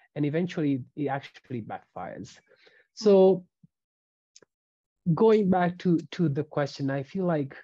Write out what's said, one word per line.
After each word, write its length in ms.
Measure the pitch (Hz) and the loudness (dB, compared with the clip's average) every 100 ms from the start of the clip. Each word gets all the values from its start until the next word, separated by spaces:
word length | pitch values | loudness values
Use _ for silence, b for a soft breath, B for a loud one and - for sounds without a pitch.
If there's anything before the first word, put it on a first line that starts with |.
| b 147 | b -4
And 100 | 147 | -2
eventually 580 | 160 180 175 147 135 - - | -2 -4 -2 -2 -2 -6 -8
it 120 | 139 | -6
actually 560 | 139 - - - 123 | -6 -10 -20 -12 -12
backfires. 720 | 104 98 _ - 90 53 - - _ b b b b | -10 -14 _ -14 -12 -12 -16 -20 _ b b b b
So 520 | - 214 196 190 180 - _ _ _ _ _ _ _ _ _ _ _ _ _ _ _ 180 | -2 4 6 6 4 -4 _ _ _ _ _ _ _ _ _ _ _ _ _ _ _ -2
going 360 | 156 220 220 190 | 2 4 4 4
back 280 | 185 180 180 | 2 0 -2
to, 180 | 180 165 151 | 0 0 -2
to 180 | - 165 | -2 -2
the 140 | 139 | -2
question, 460 | 143 147 143 - 135 | -4 -4 -4 -4 -4
I 140 | 139 | -4
feel 220 | 135 196 180 | -6 -4 -2
like 300 | 156 139 - | -2 -4 -10